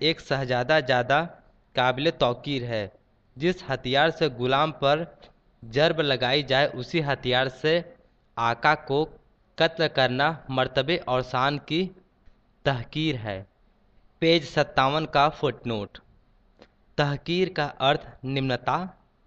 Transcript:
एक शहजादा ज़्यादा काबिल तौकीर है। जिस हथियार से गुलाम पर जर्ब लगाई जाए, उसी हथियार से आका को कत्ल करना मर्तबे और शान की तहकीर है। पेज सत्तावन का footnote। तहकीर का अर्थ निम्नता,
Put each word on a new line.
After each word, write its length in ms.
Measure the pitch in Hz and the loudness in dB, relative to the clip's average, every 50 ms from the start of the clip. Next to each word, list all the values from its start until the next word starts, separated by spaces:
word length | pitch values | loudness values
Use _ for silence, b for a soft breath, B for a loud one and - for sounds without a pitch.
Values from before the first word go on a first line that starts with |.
| 143 | -2
एक 160 | 156 151 - | -2 -2 -2
शहजादा 580 | - - 139 135 135 123 127 123 123 127 156 156 | -2 -4 -2 -2 0 0 0 0 2 2 2 2
ज़्यादा 400 | 139 131 131 123 120 120 139 151 170 175 - - _ _ _ _ _ _ - | 4 2 2 2 4 2 2 2 2 -2 -8 -18 _ _ _ _ _ _ -2
काबिल 360 | 131 123 127 127 131 147 165 165 | 0 2 2 2 2 0 0 2
तौकीर 500 | - 143 120 120 - - 147 143 127 120 | 2 2 0 0 -2 -4 -6 -4 -4 -4
है। 260 | 120 117 107 101 95 _ - _ _ _ _ _ _ - | -4 -4 -4 -4 -6 _ -18 _ _ _ _ _ _ -10
जिस 260 | 127 147 180 180 - - | -2 -2 -2 -2 -2 -4
हथियार 480 | - 135 127 - 123 131 139 151 165 | -6 -6 -4 -2 0 2 2 2 2
से 180 | 156 - 165 147 | 2 0 -2 -2
गुलाम 400 | 120 117 123 127 131 139 156 160 147 | -2 -2 0 0 2 2 2 0 -2
पर 320 | - 143 139 147 160 170 - - _ B B B _ _ _ _ - 117 | 0 2 2 2 2 -2 -8 -12 _ B B B _ _ _ _ -20 -14
जर्ब 360 | 113 110 135 156 170 165 151 | -4 0 2 2 2 2 0
लगाई 420 | 151 143 131 117 127 120 139 151 143 | 0 0 0 0 0 0 0 0 0
जाए, 240 | 135 131 135 147 | 2 2 2 2
उसी 320 | - - 127 123 - - 165 | 2 0 -6 -8 -4 -2 -2
हथियार 480 | 147 143 135 - - 123 123 127 131 135 | 0 0 -2 -2 0 0 2 2 0 0
से 320 | - - - 156 165 175 170 - - _ _ _ _ _ _ _ - | -4 -2 0 0 0 0 -2 -6 -18 _ _ _ _ _ _ _ -6
आका 360 | 117 117 117 117 - - 151 156 | -2 0 0 0 2 2 2 2
को 260 | 151 - - 135 143 156 156 - - _ _ _ _ _ _ - | 2 0 -2 -2 -2 -2 -2 -6 -20 _ _ _ _ _ _ -2
कत्ल 300 | - 165 165 - - 160 151 | 0 0 0 2 0 -2 0
करना 560 | - 135 131 123 127 131 143 156 165 131 - - | 2 2 2 2 2 0 0 0 -2 -4 -8 -4
मर्तबे 460 | 131 127 131 131 - 135 131 147 175 - | -2 0 0 0 0 -2 0 0 -2 -4
और 220 | - - 127 127 131 | -2 -2 -2 -2 -2
शान 340 | - - 127 131 139 147 143 | -2 -2 0 0 0 0 -4
की 240 | - - 151 170 190 180 - - _ _ _ _ _ - _ _ _ _ _ _ - | -6 -4 -2 -2 -2 -4 -8 -16 _ _ _ _ _ -20 _ _ _ _ _ _ -2
तहकीर 500 | 143 135 120 110 - - 151 160 160 139 | -2 -2 -2 -6 -8 -6 -2 -2 -2 -2
है। 280 | 117 110 107 98 95 98 _ _ _ _ _ _ _ _ _ _ _ _ _ _ - | -4 -6 -6 -8 -8 -10 _ _ _ _ _ _ _ _ _ _ _ _ _ _ 0
पेज 220 | 165 165 170 170 143 | 2 4 4 4 2
सत्तावन 600 | - - 156 143 - - 139 131 135 147 156 156 | 0 0 0 0 2 2 2 2 2 2 0 -2
का 200 | 151 - 143 143 156 | 0 2 4 4 2
footnote। 640 | 151 - - 135 113 - - 120 113 104 101 - - - _ _ _ _ _ _ _ _ _ _ _ _ - _ _ _ _ _ - | 2 0 -2 -4 -4 -4 -6 -6 -4 -4 -6 -8 -12 -20 _ _ _ _ _ _ _ _ _ _ _ _ -20 _ _ _ _ _ -2
तहकीर 520 | - 147 143 143 139 - - 170 180 185 175 185 | -2 -2 -2 -2 -6 -4 -2 0 0 0 -2 -2
का 120 | 160 147 139 - - | -4 -6 -6 -4 0
अर्थ 240 | 127 139 147 147 - - - - - | 2 2 2 2 -2 -10 -18 -10 -8
निम्नता, 520 | 131 135 139 135 131 123 123 - - 135 165 185 185 - _ _ _ _ _ _ | -4 -2 -2 0 0 -2 -2 -2 -2 -2 -2 -4 -8 -12 _ _ _ _ _ _